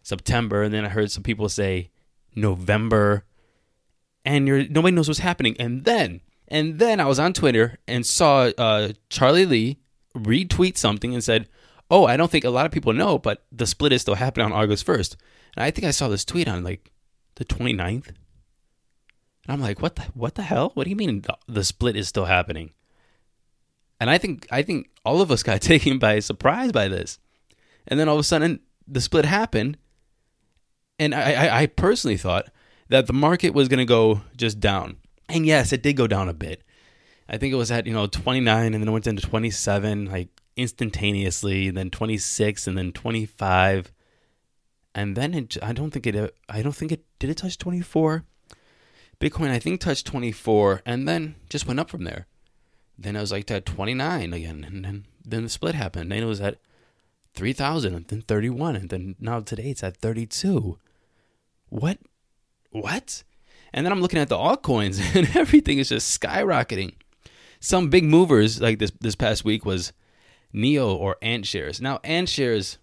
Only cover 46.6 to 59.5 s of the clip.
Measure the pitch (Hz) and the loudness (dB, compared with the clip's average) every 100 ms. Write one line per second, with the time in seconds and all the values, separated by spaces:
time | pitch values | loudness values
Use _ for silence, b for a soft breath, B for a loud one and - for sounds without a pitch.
46.6 | 127 143 156 160 _ - 135 160 185 - | -4 -4 -6 -8 _ -8 -6 -6 -8 -8
47.6 | 180 175 175 160 160 160 - _ _ b | -6 -6 -2 0 0 0 -8 _ _ b
48.6 | b b b b b b 143 - 151 120 | b b b b b b -4 -2 -2 -2
49.6 | 156 180 175 143 - 135 120 104 - 107 | -2 -4 -2 -4 -4 -6 -6 -6 2 4
50.6 | 101 95 - 123 139 170 156 156 - 147 | 4 2 -2 -4 -2 -4 -4 -12 -10 -8
51.6 | - 127 165 - 85 80 90 _ _ _ | -4 -4 -4 -8 -10 -10 -16 _ _ _
52.6 | _ _ _ - 101 104 104 101 101 101 | _ _ _ -14 -8 -6 -4 -6 -4 -6
53.6 | - - 98 127 143 175 87 85 82 78 | -6 -6 -4 -4 -4 -4 -6 -8 -10 -12
54.6 | 78 95 95 101 104 _ - 113 113 - | -12 -12 -10 -12 -14 _ -8 -6 -6 -6
55.6 | 165 160 98 90 85 101 113 104 101 - | -6 -4 -6 -8 -6 -4 -4 -4 -4 -6
56.6 | _ _ _ _ _ _ _ - 98 135 | _ _ _ _ _ _ _ -8 -6 -4
57.6 | 143 160 110 90 85 107 - 107 113 123 | -2 -2 -2 -4 -8 -10 -4 -2 -2 -4
58.6 | 165 110 90 95 92 95 113 117 107 | -4 -6 -6 -8 -10 -10 -8 -8 -8